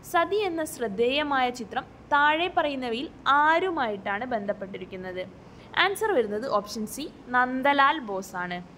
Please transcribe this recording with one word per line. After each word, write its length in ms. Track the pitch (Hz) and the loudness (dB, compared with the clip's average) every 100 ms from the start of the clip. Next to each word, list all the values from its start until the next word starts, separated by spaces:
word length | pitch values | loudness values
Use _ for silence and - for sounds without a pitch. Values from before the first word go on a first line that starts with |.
| - | 0
സതി 300 | 349 339 403 403 | 0 2 0 0
എന്ന 160 | 330 311 | -2 -6
ശ്രദ്ധേയമായ 720 | - 233 190 240 277 302 277 247 247 | -4 -6 0 2 2 2 2 0 -2
ചിത്രം 260 | 214 214 269 - - | -8 -8 -8 -18 0
താഴെ 360 | 285 294 311 359 349 | 4 4 4 2 0
പറയുന്നവയിൽ 520 | 302 277 254 233 311 - - 277 | 0 -2 -4 -4 -6 -6 2 4
ആരുമായിട്ടാണ് 800 | 302 330 370 330 240 202 208 202 254 | 6 4 2 0 -2 -4 -4 -4 -2
ബന്ധപ്പെട്ടിരിക്കുന്നത്? 880 | 233 202 202 196 190 185 185 185 180 185 - - - - - | -4 -2 -6 -6 -12 -12 -10 -10 -8 -10 -12 -20 -20 -6 0
Answer 280 | 359 392 427 262 | 2 2 2 2
വരുന്നത് 280 | 214 208 254 208 | 2 -2 0 -2
option 260 | 202 226 214 - | -2 -8 -8 -8
സി, 100 | 311 - - 247 | -10 -12 -2 2
നന്ദലാൽ 640 | 247 254 262 285 277 320 233 | 2 2 2 6 4 4 -4
ബോസ് 260 | 190 196 185 | -8 -6 -8
ആണ്. 180 | 180 180 180 | -6 -8 -10